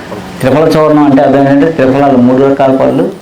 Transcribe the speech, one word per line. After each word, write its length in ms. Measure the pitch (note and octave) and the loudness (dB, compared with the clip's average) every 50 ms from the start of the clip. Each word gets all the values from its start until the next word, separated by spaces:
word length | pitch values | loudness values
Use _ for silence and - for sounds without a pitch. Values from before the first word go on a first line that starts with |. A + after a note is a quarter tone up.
| - - - - - - - - | -16 -16 -16 -16 -16 -16 -10 -4
త్రిఫల 240 | C3 C3 C3+ D3+ D#3+ D#3 D#3+ | -2 0 0 2 2 2 2
చూర్ణం 300 | D#3 D#3 D3+ D3+ D3+ D3 | 2 2 2 2 2 2
అంటే 160 | C#3 C3+ C3+ | 2 2 2
అర్థం 180 | C#3 C3+ C3 C#3 | 2 2 2 0
ఏంటంటే 280 | C#3 C#3 C#3 C#3+ D#3+ E3 - | 2 2 2 2 0 0 0
త్రిఫలాలు, 420 | - C3+ C3 C3 C#3 C#3+ C#3 C3 B2 A#2+ | -2 0 0 0 0 0 2 2 2 2
మూడు 160 | B2 C3 C3 C#3 C#3 | 2 2 2 0 0
రకాల 220 | C3+ - C3+ C3+ C3 C3+ | 0 0 0 0 0 0
పళ్ళు, 240 | C3 C3 B2+ D3 F3 G3 - - | 0 -2 -2 -2 -4 -4 -6 -12